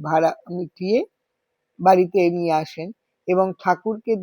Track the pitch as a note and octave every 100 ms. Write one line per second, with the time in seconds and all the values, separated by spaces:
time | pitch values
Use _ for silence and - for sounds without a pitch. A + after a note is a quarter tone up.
0 | D3+ D#3+ D#3+ - - F3 F3 - F#3 A#3
1 | G#4+ _ _ _ _ _ _ - F3+ F#3
2 | F3+ G3 F3 F3 E3+ D#3 D#3 - F3 -
3 | _ _ - F#3 F#3+ F3 F#3 F3+ A3 A3
4 | A#3 G#3+